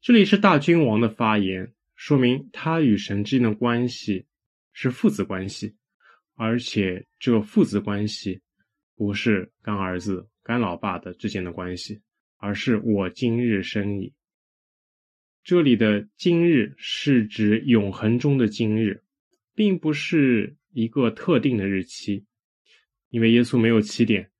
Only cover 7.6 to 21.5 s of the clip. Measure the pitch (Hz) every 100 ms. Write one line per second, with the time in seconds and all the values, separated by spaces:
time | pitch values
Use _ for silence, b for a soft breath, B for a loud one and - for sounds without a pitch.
7.6 | 175 101 101 101 104 - 104 92 _ _
8.6 | _ _ _ _ 101 101 - 104 90 _
9.6 | - 104 95 92 92 92 95 _ - 120
10.6 | 107 87 104 90 92 90 107 98 90 87
11.6 | 90 90 - 107 _ _ _ _ 101 101
12.6 | - 107 113 104 92 - 123 117 123 101
13.6 | 92 107 101 101 92 _ _ _ _ _
14.6 | _ _ _ _ _ _ _ _ - 175
15.6 | 147 113 107 104 104 _ 180 170 170 151
16.6 | 107 - - - 147 131 107 - 104 110
17.6 | 147 117 101 - 110 120 147 139 113 104
18.6 | 113 107 110 - _ _ _ _ _ -
19.6 | 214 180 156 147 - 165 139 117 101 -
20.6 | _ 131 113 139 120 107 - 147 135